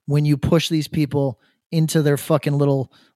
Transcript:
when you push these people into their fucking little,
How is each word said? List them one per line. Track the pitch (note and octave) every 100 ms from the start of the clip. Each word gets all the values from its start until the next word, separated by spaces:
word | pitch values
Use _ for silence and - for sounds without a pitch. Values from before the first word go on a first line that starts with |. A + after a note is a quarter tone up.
| -
when | C#3+ D3
you | C#3+
push | - E3+ -
these | D#3+ D3
people | E3+ C#3+ C#3+ C#3 - _ _ -
into | E3 D#3 E3
their | D3 C#3+
fucking | - D#3 - C#3+
little, | C#3+ C#3 B2 _ _